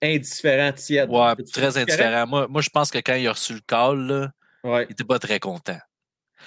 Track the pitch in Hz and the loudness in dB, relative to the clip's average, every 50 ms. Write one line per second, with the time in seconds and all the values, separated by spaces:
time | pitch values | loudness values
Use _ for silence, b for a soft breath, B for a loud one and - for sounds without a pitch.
0 | 151 151 156 147 143 - - - - 151 135 135 143 143 135 - - - 151 139 | -2 0 0 0 -2 -4 -4 -2 2 2 4 4 2 0 -2 -4 -4 0 0 0
1 | 139 127 120 120 120 120 117 110 - - - - 135 135 127 135 123 - 156 - | 2 2 4 4 4 4 4 0 -4 -6 -2 0 0 2 2 2 0 2 2 2
2 | 120 113 113 117 120 120 139 143 135 135 135 151 147 - - 151 147 - - 123 | 2 2 2 0 0 0 0 0 -2 0 -2 -2 -2 0 0 0 0 0 -2 -2
3 | - - 127 127 127 117 110 - - - 117 110 - - 123 117 120 131 143 139 | -2 0 0 0 0 0 0 -2 -2 -4 -6 -8 -6 -2 2 2 4 4 2 0
4 | 131 131 139 139 139 135 - _ _ _ _ _ - 123 120 120 117 - 110 - | -2 -2 -2 -2 -4 -6 -8 _ _ _ _ _ -6 -2 -2 0 -2 -2 -6 -8
5 | 113 - 127 120 - - 107 - - 196 180 170 - - 175 156 - _ _ _ | -2 -2 -2 -2 0 -2 -4 -4 -4 -6 -8 -8 -8 -10 -10 -10 -12 _ _ _
6 | _ _ _ _ _ _ _ B B | _ _ _ _ _ _ _ B B